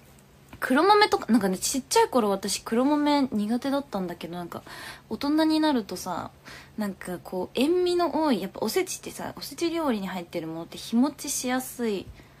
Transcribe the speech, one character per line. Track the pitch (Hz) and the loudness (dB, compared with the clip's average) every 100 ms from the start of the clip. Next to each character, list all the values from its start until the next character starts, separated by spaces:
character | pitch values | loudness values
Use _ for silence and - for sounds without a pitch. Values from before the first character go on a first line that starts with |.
| - - - - - - | -20 -20 -20 -20 -20 -8
黒 | - 262 | 0 4
豆 | 370 415 415 | 6 6 6
と | 403 | 2
か、 | - | 4
な | 226 | 2
ん | |
か | 196 | 4
ね、 | 185 | 0
ち | - 269 | -2 -4
っ | - | 0
ち | - | 4
ゃ | |
い | 453 | 4
頃 | 254 214 | 4 2
私 | 196 202 - | 0 -2 -6
黒 | - 226 | -2 2
豆 | 262 294 294 285 262 | 4 4 4 4 2
苦 | 214 208 240 | 0 0 0
手 | 269 | 0
だ | 277 | -2
っ | 277 | -2
た | 196 | -6
ん | 185 | -6
だ | 170 | -8
け | 160 | -10
ど、 | 175 | -10
な | |
ん | 170 | -8
か | - - - - - - | -10 -12 -16 -16 -18 -10
大 | 220 | -4
人 | 285 302 311 | 0 4 4
に | 311 | 4
な | 311 | 4
る | 262 | 2
と | 196 180 | 0 -8
さ、 | - 170 - - - - - - | -6 -6 -8 -14 -20 -18 -16 -6
な | 208 | -6
ん | 190 | -6
か | - 175 | -8 -10
こ | - 185 180 | -6 -6 -4
う | |
塩 | - 277 359 359 | 0 2 2 2
味 | 349 | 2
の | 339 277 311 | 2 2 2
多 | |
い、 | 214 | 2
や | 190 | 0
っ | |
ぱ | - | -4
お | 214 | -2
せ | 370 | -2
ち | 359 - | -2 -6
っ | |
て | - | -12
さ、 | - - - | -10 -10 -10
お | |
せ | - 277 | -12 -4
ち | 339 | -2
料 | 330 311 | 0 0
理 | 214 | -2
に | 190 | -2
入 | 185 | -6
っ | 170 | -6
て | 175 | -6
る | 160 | -6
も | 165 | -8
の | |
っ | 170 | -10
て | - | -12
日 | - 226 | -2 2
持 | 285 | 2
ち | 285 294 | 0 -6
し | - 254 | -4 -2
や | 254 | -4
す | 247 - 233 | -4 -6 -4
い | 196 - - - - | -4 -6 -18 -20 -20